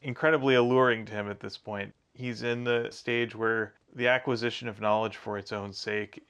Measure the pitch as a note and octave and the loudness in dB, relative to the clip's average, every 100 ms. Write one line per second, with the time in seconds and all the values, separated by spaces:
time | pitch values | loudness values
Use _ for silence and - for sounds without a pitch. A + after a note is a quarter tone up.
0 | C3+ A#2+ D#3 D#3 C3+ B2+ A#2+ B2+ B2+ A2+ | -10 0 2 4 6 6 6 6 6 4
1 | G#2+ G#2+ G2+ G2+ G2+ - - G2+ G2+ - | -2 -6 -6 -8 -10 -12 -10 -8 -8 -12
2 | _ - B2+ A2+ A#2+ A#2+ A#2+ A#2+ A#2 - | _ -10 -8 -4 -2 -2 0 0 -2 -6
3 | - A#2+ A#2 A2 A2+ A2+ G#2 - _ B2 | -2 0 -2 -2 0 0 -2 -8 _ 0
4 | B2 B2+ C#3 A#2 A#2 - A#2+ G#2 G#2+ G#2+ | 2 2 2 0 -2 -4 -8 -4 0 2
5 | A2 - A2 G2+ - G#2 G2+ F#2+ A2 G#2 | 0 -4 -8 -8 -6 -8 -8 -8 -4 -4
6 | G2+ - | -6 -12